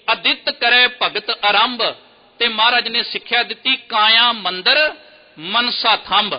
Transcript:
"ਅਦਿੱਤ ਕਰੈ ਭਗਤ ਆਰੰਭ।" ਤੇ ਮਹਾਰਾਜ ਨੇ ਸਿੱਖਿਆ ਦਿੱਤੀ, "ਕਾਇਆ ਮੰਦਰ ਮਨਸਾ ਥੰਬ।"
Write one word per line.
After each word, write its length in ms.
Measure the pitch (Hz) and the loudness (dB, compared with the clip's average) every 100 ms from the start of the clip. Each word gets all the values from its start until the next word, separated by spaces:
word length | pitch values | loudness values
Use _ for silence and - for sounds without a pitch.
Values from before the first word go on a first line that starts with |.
| - | -4
"ਅਦਿੱਤ 380 | 226 262 294 - | -2 -2 -2 -4
ਕਰੈ 380 | 277 240 247 247 247 | -2 2 4 2 0
ਭਗਤ 280 | 185 185 214 226 | -4 -4 -6 -4
ਆਰੰਭ।" 380 | 202 208 240 240 190 123 - _ _ - | 0 2 2 0 -6 -6 -14 _ _ -4
ਤੇ 100 | 233 | -2
ਮਹਾਰਾਜ 400 | 220 226 240 233 | 0 2 2 0
ਨੇ 140 | 233 | -4
ਸਿੱਖਿਆ 400 | 214 208 - 240 | -6 -8 -4 -2
ਦਿੱਤੀ, 340 | 214 220 262 254 | -2 -4 -4 -4
"ਕਾਇਆ 560 | - 226 214 226 240 | -2 0 4 4 4
ਮੰਦਰ 640 | 233 180 180 185 277 302 - - - - - | 2 -4 -4 0 2 0 -2 -18 -20 -20 -14
ਮਨਸਾ 580 | 165 220 240 - 233 202 | -6 -4 -2 -2 0 0
ਥੰਬ।" 400 | - 196 208 | 0 0 0